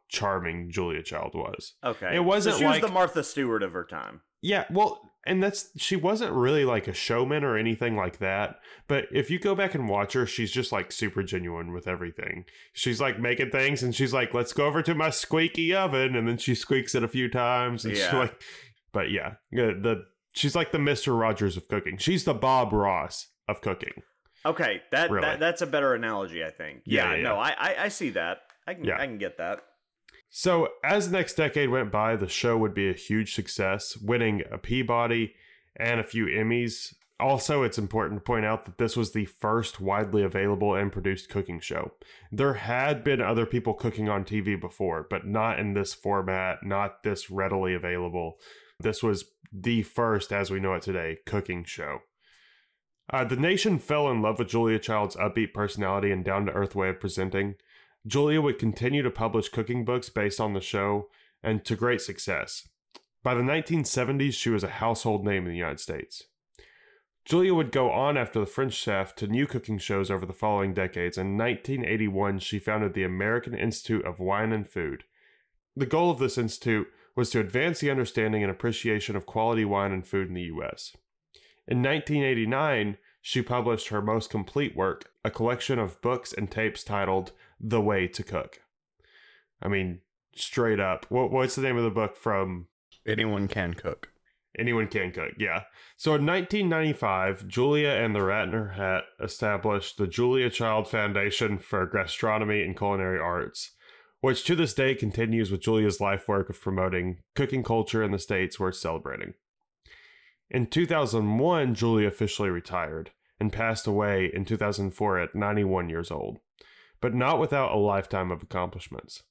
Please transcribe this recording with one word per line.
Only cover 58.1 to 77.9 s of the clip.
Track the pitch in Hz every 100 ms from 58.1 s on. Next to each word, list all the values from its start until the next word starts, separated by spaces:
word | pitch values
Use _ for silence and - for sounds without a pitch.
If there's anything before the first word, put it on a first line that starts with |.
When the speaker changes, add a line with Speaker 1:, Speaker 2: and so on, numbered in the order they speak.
| 131 147 156
Speaker 1:
would | 147 -
continue | 113 104 123 143
to | 127
publish | - 113 113 104
cooking | - 110 123
books | 117 123 -
based | - 104 -
on | 110
the | 98
show, | - 104 98 101 104 _ _ _
and | - 107
to | - 107
great | 120 117
success. | - 92 - 82 - - - _ _ - _ _
By | 127
the | 123
nineteen | 127 160 156 165
seventies, | 143 - 120 139 139
she | 120 117
was | 110
a | 92
household | - 113 110 117 104
name | 98 98
in | 90
the | 85
United | 85 73
States. | - 78 - - - _ _ - - _ _ _ _ _
Julia | - 170 185
would | 170 135
go | 135 127
on | - 139 143
after | 117 113
The | 98
French | - 135
Chef | - - 98 95 -
to | 104
new | 117 143
cooking | 123 - 104
shows | - 98 92
over | 95 90
the |
following | 92 107 104 98
decades. | 92 92 87 87 92
In | 95 101
nineteen | 117 - - 135
eighty-one, | 113 110 107 95 101 98
she | - 104
founded | - 107 104
the | 95
American | 92 92 104 117 120
Institute | 117 117 104 - 110
of | - 87
Wine | 92 101 110
and | 110 101
Food. | 98 80 65 - _ _ _ _ _ _ -
The | 135
goal | 156 175
of | 139
this | 131 -
institute | 113 - 120 107 - - _
was | - 120
to | 120
advance | 98 120 160 165
the | 147